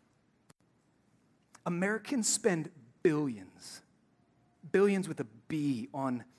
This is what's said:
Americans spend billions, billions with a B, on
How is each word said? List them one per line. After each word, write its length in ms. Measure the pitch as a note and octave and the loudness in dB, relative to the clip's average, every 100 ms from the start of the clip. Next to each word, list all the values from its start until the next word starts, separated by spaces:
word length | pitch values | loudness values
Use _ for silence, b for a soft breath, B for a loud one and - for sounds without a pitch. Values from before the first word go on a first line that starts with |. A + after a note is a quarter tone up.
| b _ _ _ _ _ _ _ _ _ _ _ _ _ _ - | b _ _ _ _ _ _ _ _ _ _ _ _ _ _ -10
Americans 640 | F3 F3 G3 G#3+ - C4+ G#3 | -6 -2 0 -2 -2 -2 0
spend 440 | - G#3+ E3 D3+ - - _ | 2 2 0 -2 -12 -20 _
billions, 800 | F3+ D3+ C#3+ G#2 F2 - - - - _ _ _ _ _ _ _ D#3 | 2 2 0 -4 -12 -20 -18 -18 -20 _ _ _ _ _ _ _ 0
billions 360 | F#3+ G3+ G3 D#3+ | 4 4 4 -2
with 120 | D3+ | -6
a 80 | A2+ A2+ - | -8 -12 -6
B, 420 | D#3 C#3+ A#2+ B2 | -2 0 -2 -4
on 300 | C#3 C3+ B2 - | -4 -2 -4 -8